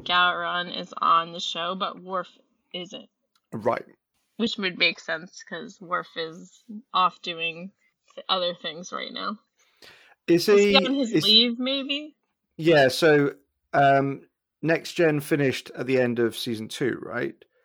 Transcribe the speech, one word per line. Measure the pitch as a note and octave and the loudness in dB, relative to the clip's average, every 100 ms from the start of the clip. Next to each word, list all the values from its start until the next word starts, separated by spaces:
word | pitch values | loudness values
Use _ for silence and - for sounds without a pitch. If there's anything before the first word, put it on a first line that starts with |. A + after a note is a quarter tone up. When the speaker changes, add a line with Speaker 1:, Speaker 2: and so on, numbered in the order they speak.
Speaker 1:
Gowron | - F3+ F3+ E3+ E3+ F3 F3 F#3 | 0 2 2 2 -4 -4 -6 -10
is | F3+ - | -10 -2
on | - E3 E3 | 2 2 2
the | E3+ | -8
show, | - E3+ E3+ | -8 -6 -6
but | F#3+ F#3+ - | -4 -6 -8
Worf | F3+ F#3 F3 _ _ _ _ | -8 -6 -8 _ _ _ _
isn't. | F3+ F3+ D#3+ - _ _ _ - | -14 -14 -16 -20 _ _ _ -12
Speaker 2:
Right. | A#2+ A2+ A#2 - _ _ _ _ - | -4 -2 -2 -6 _ _ _ _ -6
Speaker 1:
Which | A3+ - | -4 -2
would | F#3 D#3+ | -6 0
make | E3+ D#3+ | 0 -2
sense, | - D#3+ F3+ - - | -8 -8 -10 -20 -14
'cause | E3+ D#3+ - | -14 -14 -16
Worf | E3+ F3 E3 - | -6 -6 -6 -8
is | D#3+ E3+ F#3 _ - G#3+ - | -10 -10 -20 _ -18 -18 -4
off | F3+ F3+ - | 0 0 -2
doing | F3+ E3 E3 E3 F#3+ _ _ _ _ | -10 -6 -6 -8 -14 _ _ _ _
th-, | - - | -16 -4
other | F#3+ F3 | -2 -2
things | F3 E3 D#3 F#3 | -6 -10 -12 -12
right | C2 - | -10 -10
now. | - - G#3+ _ _ _ _ - - _ _ - | -8 -8 -10 _ _ _ _ -20 -20 _ _ 2
Speaker 2:
Is | E3+ G#3+ | 2 6
Speaker 1:
Is | G3+ | 6
he | G3+ | 6
Speaker 2:
he | F#3+ - | 4 2
Speaker 1:
on | |
his | - A3+ | -2 0
Speaker 2:
is | F3+ | 0
Speaker 1:
leave, | G3+ A3 A#3+ A#3 | 4 4 4 -2
maybe? | B3+ C#4 C4+ C#4+ D4+ _ _ _ _ - | -4 -4 -6 -8 -8 _ _ _ _ -2
Speaker 2:
Yeah, | D#3+ D3+ C3 | 4 6 4
so, | - E3 D3 C#3+ - _ _ _ | 4 6 6 4 -2 _ _ _
um, | C#3+ C#3 C#3 C#3 C3+ - _ _ - | 2 4 4 2 -4 -14 _ _ -6
Next | D3+ E3 - | -2 -2 -2
Gen | - E3 D3 | 2 2 2
finished | D3 D#3 C#3 - - - | 0 2 2 0 -8 -8
at | B2+ | 0
the | C3 | 2
end | B2 A#2+ | 2 2
of | A#2 - | 0 0
season | B2+ A2 A2 | -6 -6 -8
two, | - B2+ - | -4 -4 -4
right? | - A#2 C#3 - _ _ | -8 -6 -8 -10 _ _